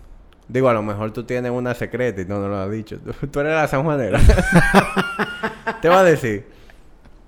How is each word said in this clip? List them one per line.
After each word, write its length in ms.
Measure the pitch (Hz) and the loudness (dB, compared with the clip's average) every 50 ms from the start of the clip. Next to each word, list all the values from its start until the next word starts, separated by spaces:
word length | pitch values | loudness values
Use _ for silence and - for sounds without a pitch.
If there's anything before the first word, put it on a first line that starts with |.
| - - - - - - - _ _ - | -18 -20 -20 -20 -20 -20 -20 _ _ -6
Digo, 200 | 110 127 131 127 | -2 2 2 4
a 60 | 117 | 2
lo 80 | 110 107 | 2 0
mejor 300 | 107 104 101 110 110 107 | -4 -4 -4 -6 -6 -6
tú 120 | 123 117 | -8 -8
tienes 260 | 120 123 123 123 123 | -6 -6 -4 -4 -4
una 220 | 120 123 123 123 120 | -4 -4 -2 -4 -4
secreta 460 | - 117 - - 120 127 120 107 98 | -4 -6 -6 -4 -2 -2 -2 -2 -4
y 40 | 92 | -6
no, 120 | 87 101 101 | -6 -4 -4
no 80 | 98 98 | -4 -4
lo 100 | 101 98 | -4 -4
has 120 | 95 98 | -4 -6
dicho. 280 | 107 110 107 - - - | -6 -8 -8 -10 -14 -14
<laughs> 220 | - - 117 - | -12 -12 -10 -8
Tú, 60 | - 139 | -8 -6
tú 120 | - 143 | -4 -4
eres 120 | 143 151 160 | -2 0 0
la 120 | 160 151 - | 0 0 0
sanjuanera. 520 | - 135 139 165 147 143 120 95 101 120 | 0 -2 0 0 -2 -2 -2 0 4 6
<laughs> 1600 | - - 160 - - 1077 1077 - - - - - - - - - 1077 1077 1077 - - - - - - 220 - - - 226 214 - | 6 8 6 6 2 4 4 4 4 6 4 2 2 2 -2 -4 -4 -4 -4 -6 -8 -8 -8 -10 -10 -10 -10 -8 -10 -10 -8 -2
Te 80 | - 160 | 2 4
voy 80 | 175 190 | 4 6
a 40 | 190 | 6
decir, 400 | 175 156 127 131 113 104 101 - - - - - - - - - - - - - - - - - | 4 4 2 0 -4 -6 -6 -8 -14 -20 -20 -20 -20 -20 -20 -20 -20 -20 -20 -20 -20 -20 -20 -20